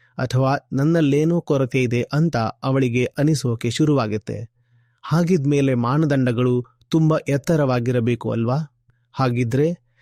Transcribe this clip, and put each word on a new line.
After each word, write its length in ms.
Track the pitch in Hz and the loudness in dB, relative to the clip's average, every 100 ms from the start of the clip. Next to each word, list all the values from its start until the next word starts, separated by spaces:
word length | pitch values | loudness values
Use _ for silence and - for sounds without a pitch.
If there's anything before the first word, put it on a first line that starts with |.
| _ - | _ -8
ಅಥವಾ 500 | 127 127 131 143 - | -4 0 0 -2 -4
ನನ್ನಲ್ಲೇನೋ 680 | 131 147 170 147 139 160 170 | -2 2 2 2 2 2 0
ಕೊರತೆ 420 | - 143 131 135 | 0 -2 0 0
ಇದೆ 200 | 123 120 120 | 0 0 -2
ಅಂತ 240 | 143 165 123 | 0 0 0
ಅವಳಿಗೆ 680 | 113 - 135 135 131 120 | -4 -4 -2 0 0 0
ಅನಿಸೋಕೆ 680 | 123 - 143 151 127 113 120 | -2 0 0 0 -2 -2 -4
ಶುರುವಾಗತ್ತೆ. 800 | - 151 143 110 104 - 104 113 _ _ _ _ _ | 0 2 2 0 -4 -6 -10 -10 _ _ _ _ _
ಹಾಗಿದ್ಮೇಲೆ 720 | - 156 170 180 139 143 135 | -4 0 2 0 2 2 2
ಮಾನದಂಡಗಳು 880 | 123 117 143 160 135 123 117 127 123 120 _ - | 2 0 0 2 2 0 0 0 0 -4 _ -2
ತುಂಬಾ 300 | 165 156 156 - | 2 2 0 0
ಎತ್ತರವಾಗಿರಬೇಕು 1000 | 143 - 165 139 123 120 123 117 117 113 | -2 0 0 2 0 0 0 0 -2 -2
ಅಲ್ವಾ? 260 | 113 117 135 160 _ _ _ _ | -2 -2 -2 -4 _ _ _ _
ಹಾಗಿದ್ರೆ 600 | - 131 123 120 123 151 175 _ _ | -2 -2 0 -2 0 0 -2 _ _